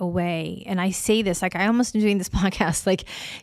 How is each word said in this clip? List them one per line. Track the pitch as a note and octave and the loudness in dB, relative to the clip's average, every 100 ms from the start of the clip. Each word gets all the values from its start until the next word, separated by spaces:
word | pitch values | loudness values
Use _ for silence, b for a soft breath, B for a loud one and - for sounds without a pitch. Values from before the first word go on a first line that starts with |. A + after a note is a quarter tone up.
a | F3 | -2
way. | F3+ F3 E3 F3 - | 0 0 -2 -4 -8
And | - F#3+ | -4 -2
I | F#3+ | 0
say | F#3 - A3 | 0 2 2
this, | G3 F3 | 2 0
like, | F#3 | -2
I | F3+ G3+ | 0 2
almost | A#3 A#3+ | 2 2
am | G#3+ | 2
doing | G#3+ G3+ | 2 2
this | F3+ | 0
<laughs> | |
podcast, | G3+ F#3+ - E3 D#3 - | 0 0 2 0 2 0
like, | D#3+ - B B B | 0 -2 B B B